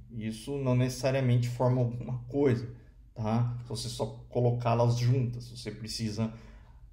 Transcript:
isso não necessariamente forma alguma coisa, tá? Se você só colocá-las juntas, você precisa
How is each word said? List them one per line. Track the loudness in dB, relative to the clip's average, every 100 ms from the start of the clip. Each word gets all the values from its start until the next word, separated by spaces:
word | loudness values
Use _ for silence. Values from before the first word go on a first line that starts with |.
| -12
isso | -6 -6 -6 -6 -2
não | 2 4
necessariamente | 2 0 0 2 4 2 2
forma | 2 2 4
alguma | 0 -2 -6 -6 -4
coisa, | 2 4 4 -2 -12 -20 -20 -18
tá? | -4 0 2 0 -2
Se | -8
você | -8 -6
só | -6 -6 -6 -6
colocá-las | 0 2 2 2 4 4 4
juntas, | 4 2 0 -4 -12
você | -10 -10
precisa | -8 -10 -4 -4 -2 -4 -4 -18 -20 -20 -20 -12